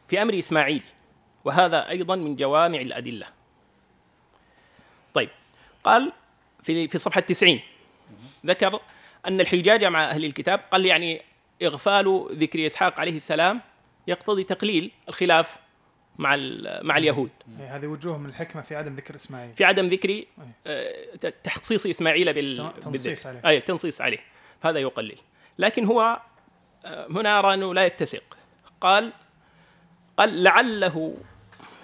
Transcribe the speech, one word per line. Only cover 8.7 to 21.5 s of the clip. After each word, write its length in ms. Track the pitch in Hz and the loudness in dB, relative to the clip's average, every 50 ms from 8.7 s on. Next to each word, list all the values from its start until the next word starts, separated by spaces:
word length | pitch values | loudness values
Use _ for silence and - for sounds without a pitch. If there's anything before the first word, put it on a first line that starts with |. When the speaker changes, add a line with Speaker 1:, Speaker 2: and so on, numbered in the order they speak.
| 202 208 - - - - - - - _ - | 0 -4 -10 -16 -20 -20 -20 -20 -20 _ -6
Speaker 1:
أن 140 | 190 190 190 | -4 0 2
الحجاج 440 | 175 - 190 180 165 202 220 226 208 | 2 2 2 2 4 4 4 6 4
مع 200 | 180 170 160 156 | 2 2 2 0
أهل 200 | 127 147 151 156 | 0 -2 -2 -4
الكتاب، 360 | 151 135 - - 175 190 202 - - | -4 -6 -4 -2 -2 -2 -2 -2 0
قال 160 | 190 190 190 | 0 2 4
يعني 360 | 185 170 156 175 165 160 160 - _ _ _ _ _ _ _ 175 | 4 2 2 2 -2 -6 -8 -10 _ _ _ _ _ _ _ -2
إغفال 680 | 160 143 135 - 202 202 202 196 190 190 185 - - - | -2 -2 0 0 2 2 4 4 4 2 0 -2 -4 -2
ذكر 340 | 156 156 151 - 160 156 | -2 -2 -2 0 -2 -2
إسحاق 340 | 151 - - 185 180 - - | -2 0 0 0 0 0 0
عليه 160 | 156 175 165 | -4 -4 -4
السلام 440 | 151 - - 156 156 165 185 214 247 - - _ _ _ _ _ _ _ | -6 -4 -4 0 2 2 2 2 0 -6 -14 _ _ _ _ _ _ _
يقتضي 380 | - 175 - - - 208 190 190 | -6 -6 -6 -2 -2 -2 -2 -2
تقليل 460 | - 190 - 208 214 208 160 170 226 - _ _ - | -4 -4 -4 -2 0 0 0 -2 -2 -8 _ _ -16
الخلاف 480 | - - 180 175 165 160 165 - - - - _ _ _ _ _ _ _ _ _ _ - | -6 -2 2 4 4 4 4 2 -4 -14 -20 _ _ _ _ _ _ _ _ _ _ -6
مع 160 | 151 135 143 | 0 0 0
ال-، 520 | 143 135 131 117 104 98 92 87 90 - | 0 -2 -6 -10 -10 -10 -10 -10 -8 -4
مع 100 | 156 143 | -2 0
اليهود. 340 | 156 156 151 131 143 127 117 - _ - 120 113 113 | 2 2 2 2 0 -4 -6 -8 _ -20 -20 -20 -18
Speaker 2:
إيه، 160 | 139 123 135 | -16 -14 -14
هذه 100 | 143 143 | -12 -10
وجوه 320 | 147 156 143 147 175 160 147 | -10 -12 -10 -10 -10 -10 -8
من 100 | 143 139 | -10 -12
الحكمة 340 | 135 - 165 165 - 156 139 | -12 -12 -12 -12 -10 -14 -14
في 140 | - 156 | -12 -12
عدم 180 | 147 156 147 135 | -10 -10 -10 -12
ذكر 220 | 135 - - 143 | -14 -16 -18 -20
إسماعيل. 380 | 143 - - 135 127 123 120 117 | -20 -18 -16 -16 -16 -16 -16 -2
Speaker 1:
في 100 | - - | 2 4
عدم 220 | - 196 196 185 | 4 4 4 0
ذكر، 220 | 180 175 185 - 185 | 0 -2 -2 -2 -4
Speaker 2:
إيه. 180 | 202 214 - - _ - 147 120 113 _ _ | -4 -6 -8 -14 _ -20 -20 -20 -20 _ _
Speaker 1:
آه، 500 | - 151 135 - - - - - - 180 | -10 -8 -8 -8 -8 -10 -12 -14 -18 -14
ت-، 180 | 170 - 165 - - - | -10 -8 -8 -10 -8 -10
تحصيص 420 | 175 | -10